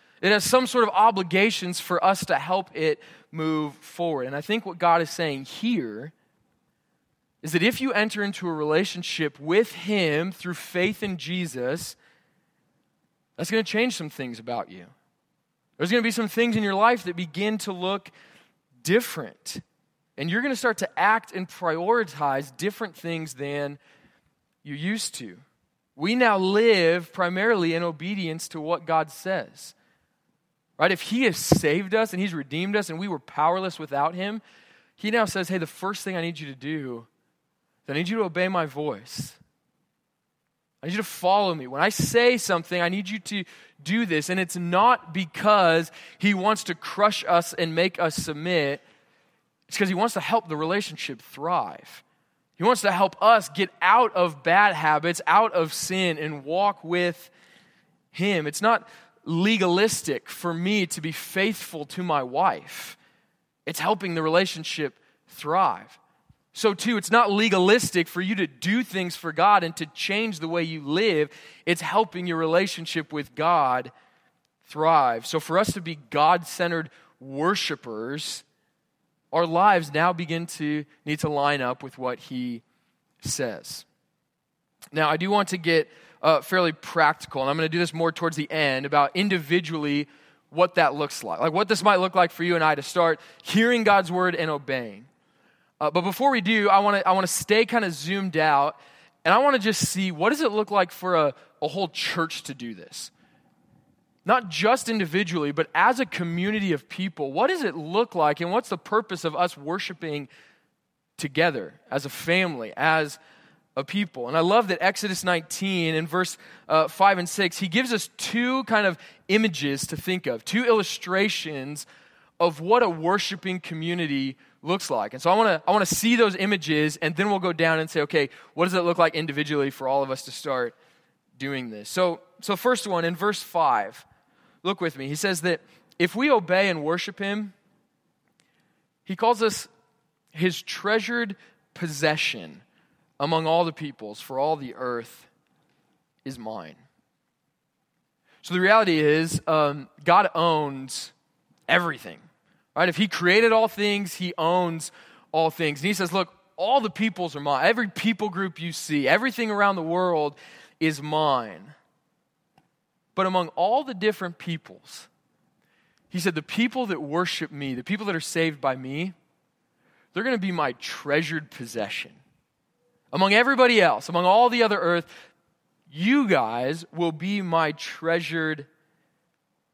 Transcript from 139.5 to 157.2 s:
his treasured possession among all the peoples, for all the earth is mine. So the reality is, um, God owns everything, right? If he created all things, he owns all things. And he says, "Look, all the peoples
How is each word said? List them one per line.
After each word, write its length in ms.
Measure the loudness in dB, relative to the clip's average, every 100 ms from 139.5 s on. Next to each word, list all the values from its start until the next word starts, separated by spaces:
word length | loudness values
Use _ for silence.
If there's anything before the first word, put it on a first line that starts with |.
| -2 -12 _ _ _ _ _ _
his 320 | -2 -2 -2
treasured 760 | -10 -8 -2 -2 -2 -4 -6 -8 _ _ _
possession 880 | -10 -8 0 0 0 -2 -4 -12 -18 _ _ _ _ _ -6
among 260 | 0 0 2
all 180 | 2
the 80 | 0
peoples, 480 | -4 -12 -12 -14 -14
for 180 | -8 -2
all 180 | -2 -2
the 180 | -6
earth 540 | -8 -6 -6 -10 -20 _ _ _ _ _ _ _ _ _ _
is 140 | -14 -12
mine. 360 | -12 -12 -14 -20 _ _ _ _ _ _ _ _ _ _ _ _ _ _ _ _
So 140 | -4
the 60 | 0
reality 380 | 6 6 6 4
is, 420 | 4 4 2 -2 0
um, 420 | 2 2 -2 -12 _
God 280 | 4 4 4
owns 800 | 2 2 2 -2 -6 -10 -12 -12 _ _ _ _ _ 0
everything, 500 | 0 0 -6 -14 -18 _ _ _ _ _
right? 140 | 0 0
If 80 | 2
he 100 | 0
created 460 | 2 4 6 6
all 160 | 4 2
things, 460 | 0 -2 -2 -4
he 200 | -8 -8 -2
owns 540 | 2 2 0 -4 -10 -16 -20 -20 -6
all 200 | 0 0
things. 300 | 0 -4 -2
And 60 | -2
he 80 |
says, 180 | -2 -2
"Look, 220 | -2 -4 _ _ -6
all 240 | 2 2
the 100 | 0
peoples 460 | -2 -4 -2